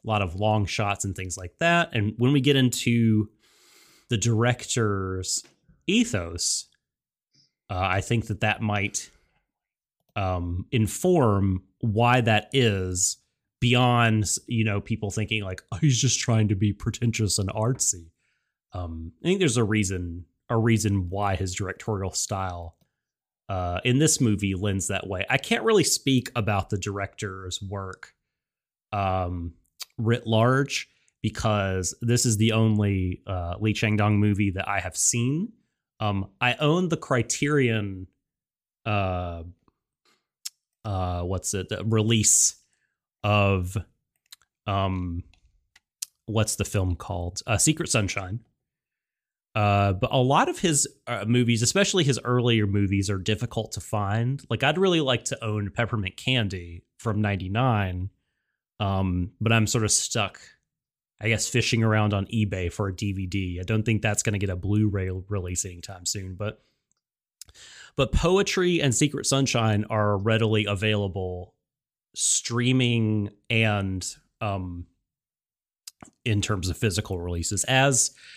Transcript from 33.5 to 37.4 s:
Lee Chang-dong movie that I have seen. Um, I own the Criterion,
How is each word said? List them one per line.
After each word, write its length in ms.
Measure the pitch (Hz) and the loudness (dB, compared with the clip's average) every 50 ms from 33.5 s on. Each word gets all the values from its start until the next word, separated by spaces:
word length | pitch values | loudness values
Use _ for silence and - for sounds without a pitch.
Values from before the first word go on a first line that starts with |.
| 87 - | -6 -2
Lee 120 | 104 110 107 | -2 -2 0
Chang-dong 440 | - - 107 107 104 104 104 104 101 | 0 0 0 2 2 4 4 4 4
movie 340 | 104 104 101 95 104 101 90 | 4 2 2 2 0 -2 -2
that 160 | 95 - - | -4 -4 -4
I 100 | 101 98 | -4 -4
have 160 | - 90 - | -4 -6 -4
seen. 560 | - - - - 120 120 127 143 160 202 233 - _ _ _ _ _ _ _ _ - | -2 -2 0 0 0 0 0 0 -2 -4 -6 -8 _ _ _ _ _ _ _ _ -4
Um, 320 | 113 104 101 98 98 - _ - | -2 -2 -2 -2 -4 -6 _ -2
I 140 | 120 123 120 | -2 -2 0
own 340 | - 151 147 160 180 185 170 | 2 2 2 2 2 2 0
the 80 | 165 | -2
Criterion, 1120 | - - - 139 123 113 - - - | -4 -2 -2 0 0 0 -2 -2 -2